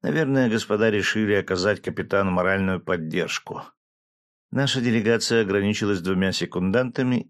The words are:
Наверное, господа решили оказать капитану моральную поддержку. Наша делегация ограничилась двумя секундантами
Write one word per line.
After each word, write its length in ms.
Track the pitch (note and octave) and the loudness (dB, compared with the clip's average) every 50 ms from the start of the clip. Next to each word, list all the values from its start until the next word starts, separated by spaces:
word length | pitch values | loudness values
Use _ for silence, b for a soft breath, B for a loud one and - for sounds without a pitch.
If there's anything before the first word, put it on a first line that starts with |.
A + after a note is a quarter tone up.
| - | -2
Наверное, 460 | - - D#3 D#3+ C3 C#3 C3+ C3 A#2+ | -2 0 0 0 2 2 2 2 2
господа 420 | G#2+ A2+ G#2+ - G#2+ G#2 A2 A2+ | 2 0 0 0 0 2 2 2
решили 440 | G#2+ G#2 F#2 - - G#2+ A2 G#2 G#2 | 2 2 0 0 0 0 2 2 2
оказать 480 | G2 F#2 - F#2+ F2+ F2+ G#2 G#2 G2+ - | 0 2 0 -2 0 2 0 0 0 -4
капитану 480 | - - - - - - G2+ G2 F#2+ | -8 -6 -6 -6 -2 0 0 2 2
моральную 500 | F#2 F2+ F2+ F#2 F#2+ G2 G2 F#2+ F#2 F2+ | 0 0 2 2 2 0 0 0 -2 -4
поддержку. 800 | - - F#2 F2 D#2+ D#2+ D#2+ F2+ E2 - - - - - - - - - _ _ _ _ _ _ _ _ _ _ _ _ _ _ _ _ | -2 -4 -4 -4 -4 -4 -2 -2 -2 -2 -4 -8 -8 -10 -12 -12 -12 -16 _ _ _ _ _ _ _ _ _ _ _ _ _ _ _ _
Наша 300 | - A2+ C#3 C3+ C3+ C3+ | -2 -2 0 0 0 0
делегация 640 | A#2 B2 A2+ A#2 G#2 G#2+ A#2 A2+ - - A#2 A2+ A2 | 0 2 0 2 2 2 2 2 2 2 2 2 2
ограничилась 580 | F#2+ G2 G2+ G2 G2+ G#2 - A2+ G2+ G2+ F#2 | 2 2 0 2 0 0 0 0 0 -2 -2
двумя 320 | E2 F2+ F#2+ F#2 F#2+ F#2+ F2+ | 0 -2 0 0 0 0 0
секундантами 960 | - F2+ E2+ - F2+ F2+ F#2+ F#2+ A#2+ B2+ B2+ A#2 - C3 B2+ B2+ A#2+ - - | -2 -4 -4 -4 -2 -2 0 0 0 0 0 -2 -2 -2 0 0 -2 -2 -4